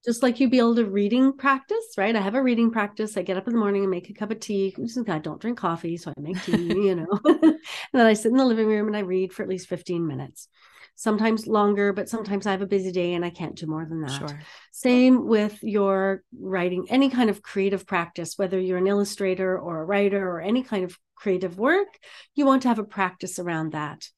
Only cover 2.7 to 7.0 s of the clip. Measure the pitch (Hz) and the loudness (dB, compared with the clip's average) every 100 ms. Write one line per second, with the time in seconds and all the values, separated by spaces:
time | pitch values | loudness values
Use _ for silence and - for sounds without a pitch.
2.7 | 226 208 - 214 208 180 185 214 233 208 | 0 -4 -4 -6 -4 -4 -4 -2 0 0
3.7 | 196 196 180 - 202 208 220 - 202 196 | 0 0 -4 -8 -10 -8 -8 -4 -2 -2
4.7 | - 233 240 226 156 156 151 226 240 175 | -4 -8 -6 -4 -4 -6 -8 -8 -4 -4
5.7 | 165 170 170 170 143 151 180 - 170 170 | -4 -6 -8 -10 -10 -8 -8 -2 -2 0
6.7 | 185 202 175 | 0 2 0